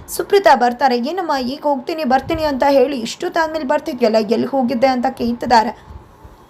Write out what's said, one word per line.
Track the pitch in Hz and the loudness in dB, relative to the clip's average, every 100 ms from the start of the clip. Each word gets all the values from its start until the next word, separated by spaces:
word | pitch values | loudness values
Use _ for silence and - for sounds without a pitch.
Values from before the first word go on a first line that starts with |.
| - | -12
ಸುಪ್ರೀತಾ | - 359 403 392 262 | -8 2 4 6 4
ಬರ್ತಾರೆ. | 240 240 269 240 | 2 2 0 0
"ಏನಮ್ಮ, | 240 359 339 285 | -2 -4 -4 -4
ಈಗ | 247 285 | -4 -4
ಹೋಗ್ತೀನಿ | 294 277 247 320 | -2 -2 -4 -4
ಬರ್ತೀನಿ | 294 262 277 330 | 0 0 0 -2
ಅಂತ | 302 262 285 | -2 0 2
ಹೇಳಿ | 277 262 277 | 4 2 0
ಇಷ್ಟೊತ್ತಾದ್ಮೇಲೆ | 233 - 359 349 320 320 269 | -8 -6 -6 -2 -2 -4 -2
ಬರ್ತಿದ್ಯಲ್ಲ, | 294 302 247 233 220 | -2 -2 -2 2 2
ಎಲ್ಲಿ | 208 226 240 | 2 -2 0
ಹೋಗಿದ್ದೆ?" | 269 240 254 269 | 0 0 2 2
ಅಂತ | 254 262 | 2 -2
ಕೇಳ್ತಿದ್ದಾರೆ. | 247 233 240 247 247 220 - - - - - - - | -2 -4 -4 2 2 2 -4 -16 -20 -20 -20 -20 -20